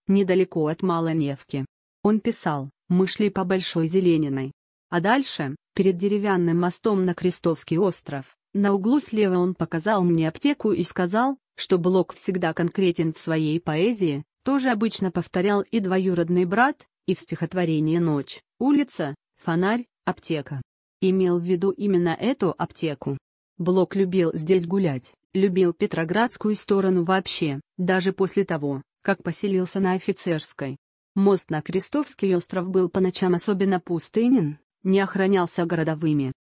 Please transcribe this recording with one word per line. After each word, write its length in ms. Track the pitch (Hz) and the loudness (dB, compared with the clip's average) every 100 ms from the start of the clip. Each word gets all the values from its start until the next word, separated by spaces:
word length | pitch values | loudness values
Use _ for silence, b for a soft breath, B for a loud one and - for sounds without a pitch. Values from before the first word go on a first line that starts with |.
| - | 0
недалеко 600 | 196 190 185 180 170 151 | 2 4 2 2 0 -2
от 140 | 165 | 0
Малой 320 | 185 165 165 | -2 0 0
Невки. 520 | 160 143 135 - 139 135 _ _ _ | 0 -2 -4 -8 -8 -8 _ _ _
Он 180 | 208 214 | 0 2
писал: 480 | 226 226 170 143 139 _ - | 0 -4 -2 -4 -6 _ 0
«Мы 180 | 180 190 | 2 2
шли 240 | - 208 | 2 0
по 140 | 190 | 0
Большой 460 | 185 190 175 170 160 | -2 -2 -2 -2 0
Зелениной. 640 | 190 180 160 147 135 135 - _ _ - | 2 4 2 2 -2 -6 -10 _ _ -6
А 120 | 175 | -2
дальше, 560 | 190 269 269 - 139 151 _ - | 2 2 0 -4 -6 -8 _ 0
перед 220 | 190 175 | 2 2
деревянным 640 | 202 208 208 185 170 170 | 0 0 0 2 2 2
мостом 440 | 175 - 226 196 185 | 0 0 0 2 0
на 80 | |
Крестовский 640 | 170 180 - 170 156 - 165 | 0 -2 0 -2 -2 -2 0
остров, 600 | 196 - - 139 - _ _ | 0 -2 -8 -10 -12 _ _
на 180 | 202 202 | 0 2
углу 300 | 196 208 285 | 2 2 0
слева 360 | - 214 202 180 | 0 0 2 2
он 180 | 180 175 | 0 -2
показал 500 | 165 165 208 208 175 | -4 -2 0 2 2
мне 240 | 165 160 | 2 0
аптеку 420 | - 285 294 214 | 0 -2 0 0
и 120 | 185 | 0
сказал, 540 | 175 - 180 214 269 269 _ - | -2 -2 -2 0 0 -2 _ -10
что 220 | - 180 | -2 0
Блок 360 | 175 185 170 | 2 2 0
всегда 400 | - - 180 170 | -4 -4 -2 -2
конкретен 580 | 156 170 - 185 170 160 | -2 -2 0 0 2 -2
в 80 | - | -4
своей 400 | - 160 156 165 | -4 -2 0 -2
поэзии», 640 | - 156 208 220 170 143 - _ | -2 0 0 0 -2 -2 -8 _
тоже 260 | - 277 254 | -2 0 2
обычно 420 | 214 226 - 190 | 0 0 -2 -4
повторял 500 | 175 - 185 196 202 | -2 -4 0 0 0
и 180 | - 226 | 0 -2
двоюродный 640 | 190 190 190 175 165 180 180 | 0 0 0 0 2 2 2
брат, 420 | 202 269 - _ _ - | 2 2 0 _ _ -4
и 60 | |
в 60 | 180 | -4
стихотворении 800 | - 160 165 185 170 156 156 170 | -4 -6 -4 -2 0 2 2 2
«Ночь, 440 | 170 147 - - _ - | 2 0 -4 -12 _ -4
улица, 580 | 254 294 269 - 147 151 _ _ | 0 2 0 -4 -6 -8 _ _
фонарь, 500 | - 165 190 240 240 _ - | -2 0 2 0 -4 _ -6
аптека». 560 | - - 156 139 135 - _ _ - | -6 -4 -6 -6 -10 -12 _ _ -2
Имел 380 | 190 190 180 175 | 0 2 2 0
в 60 | |
виду 260 | 175 180 196 | 0 0 0
именно 480 | - 208 180 175 - | -2 0 2 2 0
эту 360 | 220 269 185 - | -2 0 -2 -2
аптеку. 640 | 165 - 160 143 143 139 _ _ _ - | -6 -6 -6 -6 -6 -8 _ _ _ -6
Блок 360 | 175 185 175 196 | 0 2 2 0
любил 360 | 190 185 165 | 0 2 0
здесь 320 | 160 156 190 170 | 0 2 0 2
гулять, 480 | 196 180 131 - _ _ | 0 0 -2 -8 _ _
любил 420 | 190 196 180 180 | 0 2 4 2
Петроградскую 800 | - 202 - 165 196 233 - 214 208 | 0 -4 -2 -2 0 -2 -2 -4 -2
сторону 480 | - 196 190 185 | 0 0 2 2
вообще, 580 | 170 190 - - 160 139 - - | 2 0 -2 -4 -4 -4 -8 -6
даже 360 | 180 185 185 | 0 0 0
после 320 | 190 190 202 190 | 0 -2 0 -2
того, 360 | 160 143 139 - _ | -2 -4 -6 -10 _
как 180 | - 196 | -4 -4
поселился 580 | 175 - 202 185 180 196 | -4 -6 -2 -2 -2 0
на 140 | 190 | 0
Офицерской. 840 | 185 - 185 185 160 - - 139 139 _ _ _ | 0 -2 -4 -2 -4 -6 -10 -10 -10 _ _ _
Мост 380 | 196 196 190 - | 2 4 2 0
на 100 | 156 | -6
Крестовский 720 | - 180 - 294 285 - 196 175 | -4 -4 -2 -4 -6 -4 0 0
остров 340 | - 185 180 | -2 -6 -2
был 200 | 185 180 | 0 0
по 100 | 196 | 0
ночам 360 | 185 - 185 175 | 0 0 0 0
особенно 440 | - 190 196 185 | 0 0 0 0
пустынен, 800 | - 170 - 220 240 254 151 151 _ _ | -2 -6 -4 0 2 4 2 -4 _ _
не 180 | 190 196 | 0 2
охранялся 640 | 196 190 190 196 170 - 170 | 2 0 2 2 0 -2 -2
городовыми. 680 | 170 160 156 160 147 135 - _ | 0 -2 0 0 0 -2 -6 _